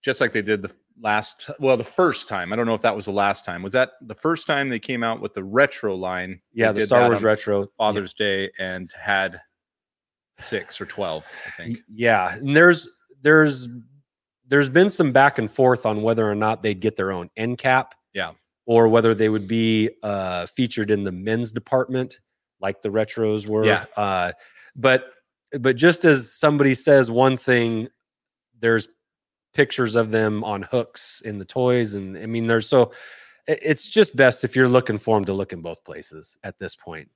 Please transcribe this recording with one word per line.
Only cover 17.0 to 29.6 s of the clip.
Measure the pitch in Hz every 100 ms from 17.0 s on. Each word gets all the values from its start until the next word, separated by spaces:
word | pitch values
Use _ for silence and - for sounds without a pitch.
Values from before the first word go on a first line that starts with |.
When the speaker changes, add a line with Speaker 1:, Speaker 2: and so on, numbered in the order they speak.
| 95
Speaker 2:
own | 92 87 -
end | 113 123
cap. | 135 131 - _ _
Speaker 1:
Yeah. | 95 85 - _ _ -
Speaker 2:
Or | 117 113
whether | 113 113
they | 107 110
would | 107 98
be, | 113 113 110 107 -
uh, | 107 101 95 90 87
featured | - 123 - 104
in | 104
the | 98
men's | 90 101 113 120
department | 113 - 131 127 127 131 - _ _ _ _
like | 98 101
the | 107
retros | 107 107 - 110 107 104
were. | 107
Speaker 1:
Yeah. | 107 95 - -
Speaker 2:
Uh, | 101 95 90 - _ _ - -
but, | 131 127 131 _ _ _ _ 143
but | 123 123
just | 165 165
as | 170 139 117
somebody | - 156 147 139
says | 127 - 139 120
one | 117 131 131
thing, | - 123 117 113 120 _ _ _ _ _ _ 117
there's | 117 113 - _ _ _ _ _ _
pictures | -